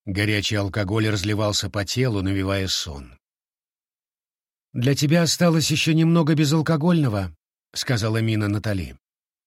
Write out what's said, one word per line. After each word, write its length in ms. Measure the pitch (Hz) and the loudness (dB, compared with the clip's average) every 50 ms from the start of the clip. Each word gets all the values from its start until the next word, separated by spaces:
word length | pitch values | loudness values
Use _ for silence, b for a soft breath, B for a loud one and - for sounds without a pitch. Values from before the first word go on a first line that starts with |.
| _ | _
Горячий 500 | 104 95 101 104 104 107 104 98 - 110 | -8 -4 -2 0 0 0 -2 -2 -2 -2
алкоголь 520 | 104 101 95 - 110 101 92 110 113 110 110 | -2 -4 -4 -4 -4 -4 -2 0 0 0 0
разливался 600 | 101 101 87 107 107 101 110 104 101 - - 98 | 0 -2 -2 -2 -2 0 0 -2 -2 -2 -4 -4
по 160 | - 104 98 | -4 -6 -6
телу, 360 | - - 123 131 127 107 98 | -4 -2 -2 -2 0 0 -2
навевая 460 | 90 95 98 98 95 95 98 98 95 92 | -2 -2 -2 -2 -2 -2 -2 -2 -2 -2
сон. 500 | - - - 87 71 69 67 64 67 _ _ _ _ _ _ _ _ _ _ _ _ _ _ _ _ _ _ _ _ _ _ _ _ _ _ _ _ _ _ _ - | -4 -4 -6 -8 -10 -12 -14 -18 -20 _ _ _ _ _ _ _ _ _ _ _ _ _ _ _ _ _ _ _ _ _ _ _ _ _ _ _ _ _ _ _ -6
«Для 220 | 127 120 135 139 | -2 0 0 0
тебя 280 | - 151 139 160 175 170 | 2 2 2 4 4 2
осталось 460 | 139 - - 175 170 160 165 143 - | 2 2 2 4 4 4 4 2 0
ещё 240 | 160 - - 165 156 | 0 0 2 2 2
немного 400 | 160 160 165 165 170 160 143 160 | 4 4 4 4 4 4 4 2
безалкогольного», 1000 | 147 156 139 156 160 143 160 165 151 151 180 175 165 147 123 104 101 95 87 - _ _ _ _ _ _ _ - | 2 2 2 2 2 2 2 0 2 2 2 2 2 2 2 0 -2 -4 -4 -8 _ _ _ _ _ _ _ -10
сказала 480 | - - - 127 107 110 110 110 113 | -8 -4 -2 -2 0 0 0 0 0
Мина 260 | 113 113 110 107 104 101 | 0 0 0 0 0 0
Натали. 500 | 104 104 95 110 101 95 82 62 64 - _ _ _ _ _ _ _ _ _ | -2 -2 -2 -4 -4 -4 -6 -8 -12 -18 _ _ _ _ _ _ _ _ _